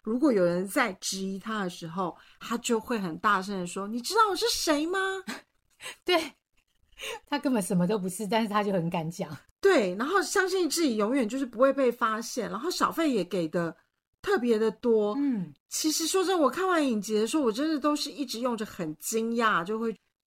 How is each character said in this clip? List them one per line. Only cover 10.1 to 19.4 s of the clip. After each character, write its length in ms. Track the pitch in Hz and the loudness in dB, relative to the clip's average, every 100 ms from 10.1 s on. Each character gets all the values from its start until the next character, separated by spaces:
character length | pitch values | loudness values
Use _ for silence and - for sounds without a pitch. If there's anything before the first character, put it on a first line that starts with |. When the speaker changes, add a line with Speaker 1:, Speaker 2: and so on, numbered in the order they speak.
| 392 | 0
Speaker 1:
相 260 | 359 403 381 | 2 2 2
信 220 | 370 330 | 2 0
自 120 | 311 | 2
己 140 | 320 214 | 2 2
永 180 | 208 | 2
远 140 | 277 214 | 2 0
就 100 | 262 | -2
是 80 | 262 | -4
不 140 | 208 | 4
会 140 | 269 | 4
被 180 | 269 254 | 4 2
发 300 | 240 226 220 | 2 0 -2
现， 280 | 233 - 190 | -4 -6 -6
然 80 | 185 | -4
后 140 | 311 | -6
小 180 | 359 311 | 0 0
费 220 | 285 320 | 2 0
也 100 | 233 | 0
给 240 | 175 185 165 | 0 -2 -2
的 260 | 175 170 - _ _ _ _ | -2 -4 -6 _ _ _ _
特 180 | - 285 | -2 0
别 180 | 240 214 | 2 2
的 140 | 220 | 2
多。 420 | 214 247 226 208 254 | 0 2 4 4 2
Speaker 2:
嗯。 360 | 285 226 160 - _ | 0 0 -2 -10 _
Speaker 1:
其 240 | - 311 | -4 -2
实 160 | 302 320 | 0 0
说 160 | 370 | 0
真 140 | 359 381 | 2 4
的， 40 | |
我 80 | 269 | 2
看 160 | 262 381 | 2 2
完 220 | 339 285 | 2 2
影 140 | 214 | 0
集 120 | 196 | 0
的 140 | 214 226 | 0 0
时 80 | 311 | 0
候， 80 | |
我 80 | 254 | 0
真 180 | 208 311 | 0 0
的 80 | 302 | 0
都 160 | 294 | 0
是 160 | 294 294 | 0 -2
一 160 | 202 254 | -6 -8
直 140 | 220 | -4
用 160 | 247 226 | -2 -2
着 100 | 208 | -6
很 300 | - 165 156 | -6 -8 -6
惊 400 | - 226 226 | -4 -2 -2
讶， 300 | 233 | 0